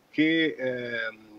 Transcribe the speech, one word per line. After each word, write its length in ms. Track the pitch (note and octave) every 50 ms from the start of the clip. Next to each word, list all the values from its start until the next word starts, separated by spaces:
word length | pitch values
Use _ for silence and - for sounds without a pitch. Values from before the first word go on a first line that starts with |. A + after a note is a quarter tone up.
| _ _
che, 440 | - D3 D#3 D#3+ E3 E3 D#3+ D3+ -
ehm, 680 | B2+ C3 B2+ B2+ B2 A#2+ A#2+ A#2+ A#2 A2+ A2 A2 A2 A2 G#2+ G#2+